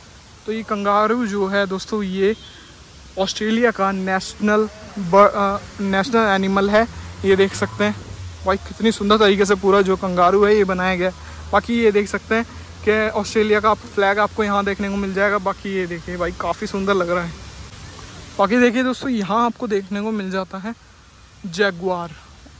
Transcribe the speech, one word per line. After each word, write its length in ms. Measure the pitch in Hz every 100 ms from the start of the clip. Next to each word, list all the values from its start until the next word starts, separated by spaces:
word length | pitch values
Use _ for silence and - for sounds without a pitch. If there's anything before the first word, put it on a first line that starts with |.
| - - - - -
तो 60 |
ये 100 | 220
कंगारू 640 | 220 214 202 202 214 240 226
जो 200 | 202 190
है 200 | 202 196
दोस्तों, 360 | 190 - 214
ये 340 | 196 185 107 113 - - - - - - - -
ऑस्ट्रेलिया 520 | 196 - 214 226 240
का 220 | 196 196
नेशनल 760 | 190 185 190 - - 208 214 214 - - 208
ब-, 340 | 175 196 202
अ, 480 | 214 196 202 - -
नेशनल 380 | 196 190 190 226
एनिमल 500 | 220 196 190 196 202
है। 180 | 214 233 - - -
ये 120 | 196 190
देख 180 | 196
सकते 300 | - 202 -
हैं 120 | 208 202 - - - - 190
भाई, 100 | 196
कितनी 360 | - - 220
सुंदर 260 | - 202 214
तरीके 260 | 208 196
से 100 | 196
पूरा 280 | 196 196 196
जो 140 | 190 185
कंगारू 480 | 190 180 175 196
है 120 | 208 214
ये 80 |
बनाया 320 | 190 180 185 180
गया 140 | 185
है। 40 | - - - -
बाकी 300 | 202 220 233
ये 80 | 226
देख 160 | 202 202
सकते 260 | 202 -
हैं 100 | 220 226 - - - -
कि 200 | 214 214
ऑस्ट्रेलिया 520 | 214 202 220 214 208
का 140 | 214
फ्लैग 440 | 208 240 - 196 202
आपको 260 | 208 -
यहाँ 200 | 208 202
देखने 240 | 202 190 196
को 80 | 202
मिल 180 | 196
जाएगा। 240 | 190 202 202
बाकी 360 | 190 196 202
ये 120 | 190 175
देखिए 300 | 175 165 180
भाई, 160 | 175
काफ़ी 340 | 185 175 170 214
सुंदर 280 | 202 196
लग 160 | 202 170
रहा 140 | 175
है। 80 | 170 156 - - - - - - - - - -
बाकी 180 | 196 247
देखिए 260 | 247 233
दोस्तों, 280 | 262 247 269
यहाँ 360 | 233 185 214 240
आपको 200 | - 240
देखने 340 | 202 190 202
को 100 | 214
मिल 200 | 220 190
जाता 280 | 190 185 190
है 160 | 208 233 - - - - - - 196
जगुआर 640 | 170 202 170 185 180 170 156 - - -